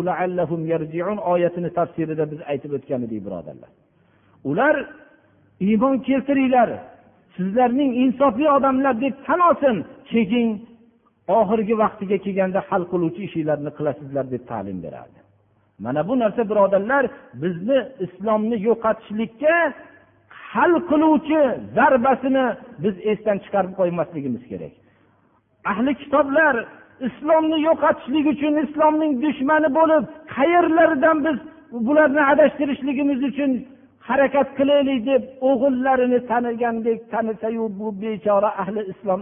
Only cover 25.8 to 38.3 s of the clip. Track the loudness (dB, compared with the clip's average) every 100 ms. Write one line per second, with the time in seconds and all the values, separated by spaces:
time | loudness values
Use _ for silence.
25.8 | -2 -4 -2 0 2 2 2 2 -4 -16
26.8 | -20 _ -10 -6 2 2 2 0 0 2
27.8 | 2 0 -2 0 0 0 0 0 -2 2
28.8 | 2 2 0 0 -2 -2 0 2 2 2
29.8 | 4 4 0 -8 -10 0 2 4 4 4
30.8 | 4 4 2 2 0 -2 -8 -20 -16 -6
31.8 | 2 4 4 4 4 6 4 2 -4 -4
32.8 | -4 -2 0 0 -2 -2 -2 -2 -6 -18
33.8 | _ _ -2 2 2 2 0 0 2 2
34.8 | 2 -2 0 0 0 -2 0 2 2 2
35.8 | 2 2 2 0 0 -2 -2 -2 -2 0
36.8 | -2 -2 -4 -4 -4 -4 -4 -4 -4 -6
37.8 | -8 -6 -6 -4 2